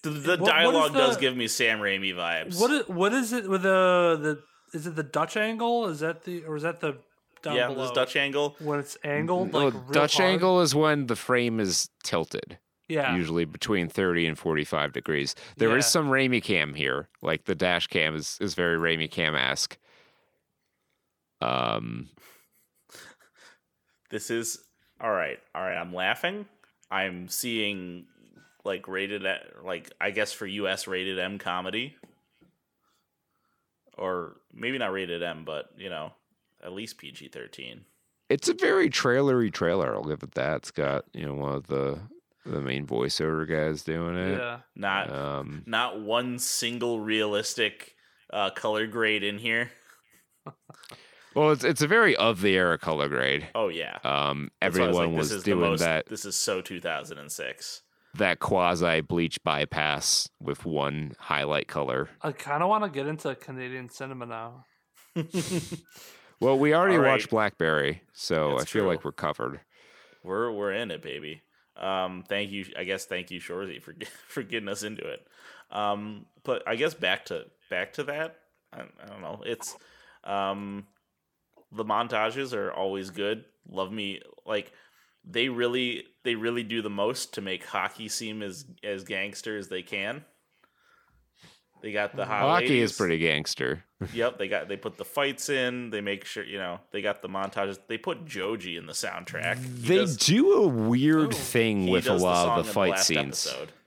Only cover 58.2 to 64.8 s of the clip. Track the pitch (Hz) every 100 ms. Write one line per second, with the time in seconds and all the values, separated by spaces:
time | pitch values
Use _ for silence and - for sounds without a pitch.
58.2 | 98 85 - 98 87 87 87 80 76 85
59.2 | 85 - 82 73 73 80 76 71 - -
60.2 | - _ - 71 85 73 71 73 76 -
61.2 | - 73 71 73 - 78 67 64 73 -
62.2 | 156 131 143 147 180 214 208 139 143 156
63.2 | 151 127 - 131 127 131 123 - 135 131
64.2 | 117 113 117 127 - _